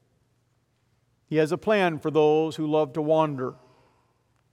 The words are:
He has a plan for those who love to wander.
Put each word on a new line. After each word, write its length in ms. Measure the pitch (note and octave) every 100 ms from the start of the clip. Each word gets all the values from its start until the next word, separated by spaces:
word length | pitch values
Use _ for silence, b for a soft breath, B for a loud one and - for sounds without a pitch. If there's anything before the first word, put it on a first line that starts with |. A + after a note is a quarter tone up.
| _ _ _ _ _ _ _ _ _ _ _ _ -
He 100 | D#3
has 140 | D3+
a 80 | E3+
plan 400 | G#3 G#3 F3+ D3+
for 120 | D#3
those 460 | D3+ D3+ D#3 D#3+ D#3
who 100 | D3+
love 260 | D#3 D3
to 100 | D#3+
wander. 520 | D3+ D#3+ D#3 C3+ B2+ - b b b b b _ _ _ _